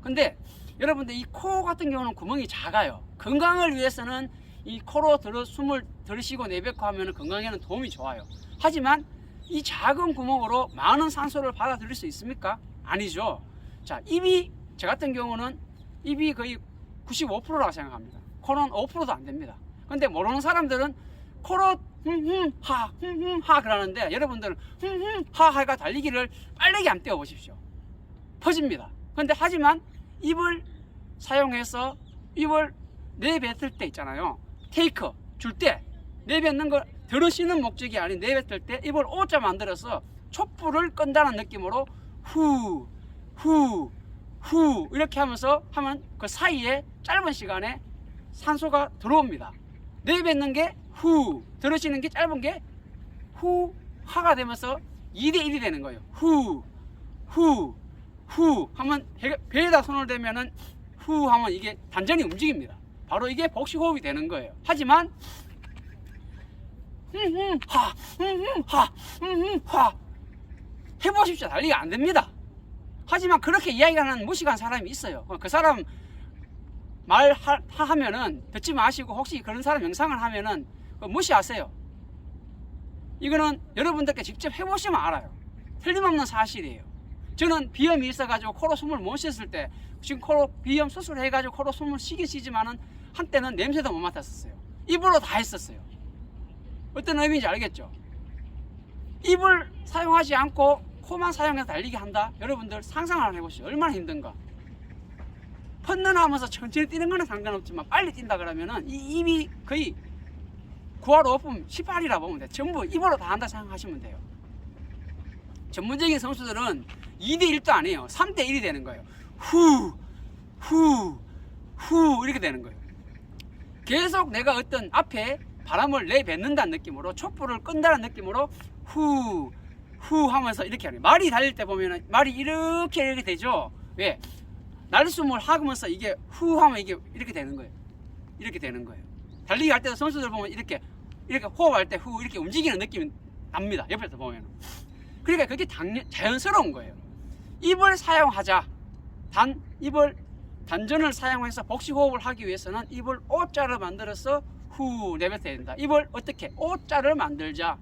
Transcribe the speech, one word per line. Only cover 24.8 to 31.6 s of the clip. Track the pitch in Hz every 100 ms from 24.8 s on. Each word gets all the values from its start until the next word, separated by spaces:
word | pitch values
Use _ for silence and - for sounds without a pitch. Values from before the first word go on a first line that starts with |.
흠, | 370 381
흠, | 392 427 311
하, | - 320
하가 | 277 269 262
달리기를 | 294 247 285 247 247 - - -
빠르게 | 349 392 359
한번 | 185
뛰어보십시오. | - 185 143 - - - - - - - - - - -
퍼집니다. | - 339 285 170 107 - -
근데 | - 294 294
하지만 | 349 349 294 330 - - - -
입을 | 302 330 349 339 - - - - - -
사용해서 | - 269 277 240